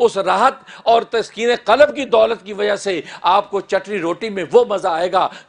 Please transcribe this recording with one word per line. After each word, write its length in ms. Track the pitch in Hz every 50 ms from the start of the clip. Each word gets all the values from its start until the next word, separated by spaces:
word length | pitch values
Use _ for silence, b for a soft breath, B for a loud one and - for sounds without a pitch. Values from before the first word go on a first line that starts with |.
उस 160 | 240 226 - 196
राहत 420 | 185 185 185 190 226 262 - - B B B B -
और 180 | - 233 233 214 - -
तस्कीन 420 | 226 202 - - - 226 240 240 220
क़ल्ब 360 | - - 220 262 294 285 254
की 100 | 262 269
दौलत 360 | 214 208 220 220 226 226 185 180
की 100 | 196 208
वजह 240 | 190 202 208 202 196
से 240 | - 196 185 160 B B B B -
आपको 340 | 170 185 202 202 - - 196 180
चटनी 360 | - 202 190 190 190 208 196
रोटी 300 | 160 165 175 175 226 226
में 120 | 202 196 175
वो 200 | 135 143 240 240
मज़ा 260 | 202 208 190 160 185 165
आएगा 380 | 160 175 185 175 185 160 B B B B